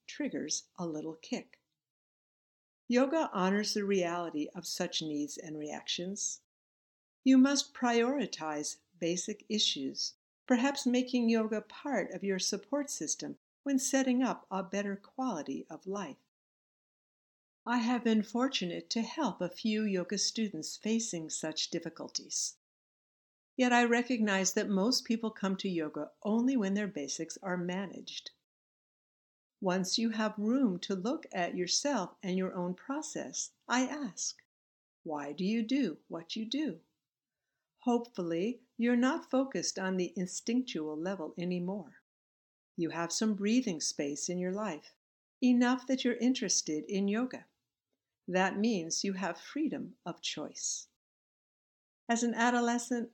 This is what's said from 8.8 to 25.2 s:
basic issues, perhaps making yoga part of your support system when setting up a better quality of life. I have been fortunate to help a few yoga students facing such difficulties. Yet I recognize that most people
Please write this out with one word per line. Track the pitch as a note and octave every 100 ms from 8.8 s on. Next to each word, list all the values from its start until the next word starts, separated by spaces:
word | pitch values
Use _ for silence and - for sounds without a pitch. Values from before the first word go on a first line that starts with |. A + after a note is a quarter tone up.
| _ F3
basic | E3 F3+ - G#3 -
issues, | G#3+ - - C3+ - - - _ _ -
perhaps | B3 C#4 C#4+ B3
making | B3 B3+ B3 A3+
yoga | A3+ A3 G#3+
part | - - D4 A#3 F3
of | F3+
your | G3 F#3
support | - G3 - C#4+ C#4+
system | - D#3 - D3 - _ _
when | C#4 C4+
setting | - C4+ C4 B3
up | B3 F3 -
a | G3
better | F#3 G3+ G3+
quality | G3 - - C4 E3 C3+ C3 -
of | D#3+ F#3
life. | G3+ E3 - _ _ _ _ _ _ _ _ _ _ _ _ _ _ A3+
I | B3
have | A3+ B3
been | A3+ A3
fortunate | G3+ A#3 C4+ - F3 E3+ -
to | A#3
help | A3 - B3+ F#3
a | F3
few | - A3+ G#3+
yoga | G#3+ F#3 F3 G3
students | - - G#3+ D#3 D3+ -
facing | G#3+ A3+ A3 E3+ D#3
such | - D#3 D3+ -
difficulties. | E3+ E3 D#3+ C#3 - - - - - _ _ _ _ _ _ _ _ _ -
Yet | B3
I | A#3+
recognize | A#3+ A#3 B3 A#3+ G#3+ F#3+ F#3+
that | G#3+ G3+
most | F#3+ G#3+ B3+
people | - A3+